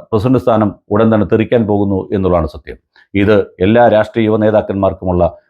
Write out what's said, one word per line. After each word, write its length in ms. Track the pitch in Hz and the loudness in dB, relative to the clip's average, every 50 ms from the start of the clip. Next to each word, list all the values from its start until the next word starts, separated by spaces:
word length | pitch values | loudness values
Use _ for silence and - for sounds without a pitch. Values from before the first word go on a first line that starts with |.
പ്രസിഡന്റ് 380 | - - - 107 98 127 131 120 | -6 -4 -4 -2 0 0 0 0
സ്ഥാനം 260 | - 127 113 107 107 101 87 - _ - | 2 0 0 2 0 -2 -4 -8 _ -4
ഉടൻ 180 | 101 104 113 110 | -2 0 2 2
തന്നെ 160 | 113 104 101 | 2 0 0
തെറിക്കാൻ 360 | 87 113 110 113 110 131 120 110 | 0 0 0 0 0 0 -2 0
പോകുന്നു 320 | 98 104 101 101 101 98 95 95 - | 0 -2 -2 -2 -2 -2 -4 -4 -4
എന്നുള്ളതാണ് 360 | 107 98 95 92 90 85 80 78 | -4 -2 0 0 0 0 -2 -4
സത്യം. 300 | - 76 - 64 62 - _ _ _ _ _ _ - | -8 -14 -18 -18 -20 -20 _ _ _ _ _ _ -2
ഇത് 220 | 98 101 101 110 101 92 - _ - | 0 2 2 2 2 0 -2 _ -2
എല്ലാ 240 | - 101 110 120 120 113 | 0 2 2 4 4 4
രാഷ്ട്രീയ 380 | 101 107 107 - - 117 110 | 2 2 0 -2 -2 -2 0
യുവ 100 | 107 107 | 0 0
നേതാക്കന്മാർക്കുമുള്ള 880 | 113 107 107 104 107 104 - 101 98 98 95 90 - 92 92 90 87 85 82 - - _ _ | 0 0 0 0 0 -2 -2 -4 -2 -2 -2 -4 -4 -4 -2 0 0 0 -2 -2 -6 _ _